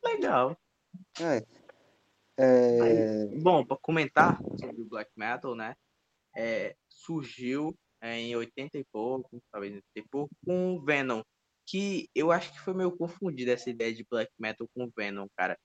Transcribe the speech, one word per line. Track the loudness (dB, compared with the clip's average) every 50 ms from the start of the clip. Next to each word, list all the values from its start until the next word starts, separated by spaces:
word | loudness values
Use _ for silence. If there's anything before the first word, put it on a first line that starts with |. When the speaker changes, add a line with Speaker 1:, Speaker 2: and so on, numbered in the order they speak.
| 0
Speaker 1:
Legal. | 0 0 2 2 2 4 4 4 2 0 _ _ _ _ _ _ _ -20 -20 -20 _ _ -4
Speaker 2:
É. | 0 0 0 0 -2 _ _ -20 _ -20 -20 _ _ _ _ _ _ _ _ _ _ _ _ 4
É. | 6 8 8 8 8 6 6 6
Speaker 1:
Aí, | 6 6 6 6 6 2 2 0 -2 -2 -4 2
bom, | 4 6 6 6 4
pra | 0 -4
comentar | -4 -2 0 0 0 0 2 _ 6 6 6 4 0 -2 -10 -10 -8
sobre | -10 -10 -10 -12
o | -12 -10
black | -10 -10 -10 _ _
metal, | -8 -6 -6 -6 -4 -6 -8 -8
né? | -8 -8 -12 -12 _ _ _ _ _ _ _ _ _ _ _ _
É, | -6 -4 -2 -2 -4 -4 -6 -10 _ _ _
surgiu, | -20 _ -10 -8 -6 -6 -6 -8 -12 -8 -6 -4 -4 -4 -4 -6 -8 _ _ _ _ _
é, | -12 -8 -8 -6
em | -6 -4 -4
oitenta | -4 -6 -6 _ -12 -12 -10 -10 -10
e | -12 _
pouco, | -8 -6 -4 -4 -4 -6 -8 _ -16 -20 _ _
talvez | -12 -10 -10 -10 -10
oitenta | -14 _ _ _ -16
e | -14 _
pouco, | -6 -6 -6 -6 -10 _ -4
com | -2 -2 0 0 -2 -2
o | -4 -2
Venom, | 0 0 0 0 0 -2 -4 -4 _ _ _ _ _ _ _ _
que | -8 -4 -4 -2 -2 -4 -4 -6 -4 _
eu | 0 2 4
acho | 2 2 0 -6
que | -16 -10
foi | -8 -4 -2
meio | 0 0 0 0
confundido | -2 -6 -6 -6 -6 -6 -6 -4 -2 0 0
essa | 0 0 0 -8
ideia | -4 -2 -2 -2 -2
de | -6 -8 _
black | -2 -2 -2 -4 _ _
metal | -6 -6 -6 _ -10 -10 _
com | -8 -8
o | -8 -6
Venom, | -6 -6 -6 -6 -8 -10 -10 _
cara. | -2 -2 -2 -2 -4 _